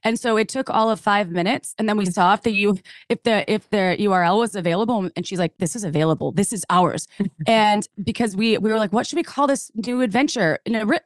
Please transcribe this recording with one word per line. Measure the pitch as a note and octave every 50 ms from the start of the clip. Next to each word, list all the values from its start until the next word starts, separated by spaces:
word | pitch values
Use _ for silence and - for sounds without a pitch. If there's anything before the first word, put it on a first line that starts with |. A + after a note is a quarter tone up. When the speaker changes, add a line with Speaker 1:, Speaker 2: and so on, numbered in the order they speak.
| -
Speaker 1:
and | A3+ A#3 -
so | - A#3 A3
it | G#3+ A3 A3
took | - C4 C4 -
all | - A3+ A3 A3+
of | A3 -
five | - G#3+ G3+ G#3 G#3 E3+
minutes, | E3+ F3+ E3+ F#3+ B3+ - - - - -
and | A3 G#3+
then | G#3
we | G#3 G3+
saw | F3+ E3+ G#3 F3+ F3+ G3+
if | - -
the | A#3 G#3+
U-, | G3 G3+ G3+ G#3 F3+ - - - - - _
if | A#3 A#3 -
the, | A#3+ A3 G3+ - - G#3
if | G#3 - _
the | - G#3 F#3+ F#3 F3 -
U | G#3 G3+ F#3+
R | F#3 F3
L | E3+ F#3+ A3
was | A#3 A3+ -
available, | G3+ E3 F3 E3+ F#3 A3+ A3+ B3+ G#3+ F#3 D#3 -
and | - F3
she's | - G3 F3
like, | F3 D#3+ - _
"This | F#3 D#3+ -
is | A#3+ G#3
available. | E3 D3 D3+ D#3 D#3+ D#3 - D3+ C#3
This | - - G3+ - A#3+
is | F#3 - -
ours." | F3 F3+ F3+ D#3 - - - - - -
Speaker 2:
<laughs> | G3+ G3 - - D#3 -
Speaker 1:
And | A3+ A3 G#3+ G#3+ G#3 G#3 G#3 - _ - F#3+
because | A3+ G#3 - A#3+ A3 F#3
we, | F#3+ A3+ A3+ G#3+ -
we | F#3 A3
were | A3 A3
like, | G#3+ F3+ G3
"What | A#3 - -
should | -
we | E4+ -
call | - - - C#4+ C#4
this | C#4 - - - _
new | G#3+ F#3+ A#3+ B3 B3
adventure?" | B3+ A3+ F#3 A#3+ C#4+ D4+ - B3+ F#3+ D#3+ D3+ - -
And | - A#3
ori-, | A3 G#3+ G#3 D#4 - -